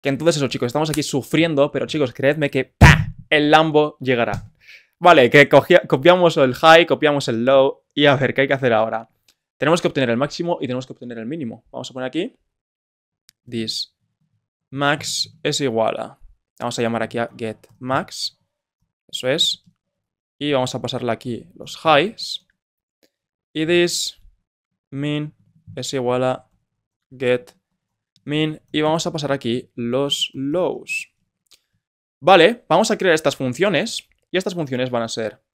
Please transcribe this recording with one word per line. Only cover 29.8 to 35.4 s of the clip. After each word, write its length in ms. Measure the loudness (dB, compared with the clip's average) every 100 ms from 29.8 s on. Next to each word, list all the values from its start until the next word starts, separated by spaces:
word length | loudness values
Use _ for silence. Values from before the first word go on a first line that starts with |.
| -4 -2 -2 -4 -6
lows. 800 | -6 -4 -2 -2 -6 -8 -10 -10 _ _ _ _ _ _ _ _ _ _ _
Vale, 460 | 4 6 6 2 _
vamos 220 | 0 0
a 80 | 0
crear 160 | 0
estas 220 | 2 0 -4
funciones, 720 | -8 -2 -2 0 -4 -10 _ _ _
y 40 | -6
estas 180 | -4
funciones 360 | -6 -6 -4 -4
van 140 | -4
a 40 | -6
ser 320 | -6 -8 -10